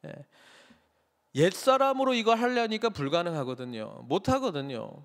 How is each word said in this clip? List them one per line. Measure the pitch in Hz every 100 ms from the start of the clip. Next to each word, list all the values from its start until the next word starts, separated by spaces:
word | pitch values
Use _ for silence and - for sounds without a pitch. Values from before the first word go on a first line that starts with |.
| 151
예. | 143 143 _ - - - _ _ _ _ _ _ 131
옛사람으로 | 165 185 - 262 269 262 269
이거 | 247 220 226
하려니까 | 240 247 233 220 233
불가능하거든요. | 196 139 165 175 160 127 127 123 117 107 113 120
못하거든요. | 175 - 262 262 147 139 120 110 -